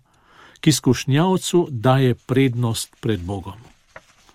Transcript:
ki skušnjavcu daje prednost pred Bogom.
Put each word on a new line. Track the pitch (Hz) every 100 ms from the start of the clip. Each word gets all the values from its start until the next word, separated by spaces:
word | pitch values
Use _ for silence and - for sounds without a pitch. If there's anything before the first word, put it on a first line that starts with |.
| _ _ _ - - -
ki | 160
skušnjavcu | 139 135 117 - 139 185 180 - 175 156
daje | 120 131 135 127
prednost | 120 - 131 135 120 120 117 - _
pred | 117 101
Bogom. | 87 98 92 98 - _ _ - - _ _